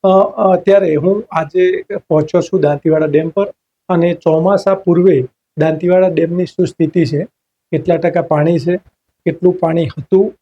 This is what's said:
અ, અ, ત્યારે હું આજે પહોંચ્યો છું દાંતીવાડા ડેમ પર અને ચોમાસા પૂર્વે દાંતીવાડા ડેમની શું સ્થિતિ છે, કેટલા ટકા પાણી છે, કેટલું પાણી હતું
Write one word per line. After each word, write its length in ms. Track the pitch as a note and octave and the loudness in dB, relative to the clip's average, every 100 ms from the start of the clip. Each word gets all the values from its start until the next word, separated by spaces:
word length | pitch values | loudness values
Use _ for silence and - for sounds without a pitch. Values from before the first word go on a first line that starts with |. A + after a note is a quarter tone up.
અ, 40 | G3 F#3+ G3+ - | 4 2 2 0
અ, 180 | G3 F3+ | 0 0
ત્યારે 400 | F3+ G3 F#3+ D3+ | 2 2 2 0
હું 280 | E3+ G3+ A3 | 0 -2 -4
આજે 500 | E3 D3+ F#3 F3+ F#3 | -6 -4 0 0 -2
પહોંચ્યો 600 | - G3 _ D#3 D3+ F3+ | -8 -12 _ -2 0 -2
છું 200 | - F#3+ | 0 0
દાંતીવાડા 440 | D3 D3 D#3+ D#3 D#3 | 0 0 0 0 2
ડેમ 240 | D3 E3 | 0 -2
પર 240 | F3 G3+ - _ _ _ | -4 -4 -6 _ _ _
અને 240 | F3 E3+ | 0 0
ચોમાસા 640 | F3 - D#3+ E3+ G3 G3 F#3+ | 0 0 2 2 0 0 -2
પૂર્વે 520 | - E3+ F#3 D3 B2+ _ _ - | 0 2 4 2 -2 _ _ -2
દાંતીવાડા 500 | D#3 D#3 F3 F#3 F#3 | -2 0 0 2 2
ડેમની 380 | D#3+ E3 F3 F3 | 0 -2 -2 -6
શું 220 | - F3 | -2 -4
સ્થિતિ 380 | - D#3 F3+ D3+ | -2 -2 0 -2
છે, 180 | C#3+ G3 _ _ _ _ | -2 -6 _ _ _ _
કેટલા 240 | D#3+ - E3 | -6 -2 -2
ટકા 260 | E3+ E3+ | 0 -2
પાણી 380 | - D3+ D#3 E3+ | -2 0 0 0
છે, 180 | D3 F3+ _ _ _ _ - | -2 -4 _ _ _ _ -6
કેટલું 280 | E3 F3+ | 0 -2
પાણી 320 | F3+ E3 E3 D3+ | 0 -2 -2 -4
હતું 480 | - - F#3+ G3+ - | -6 -2 0 0 -4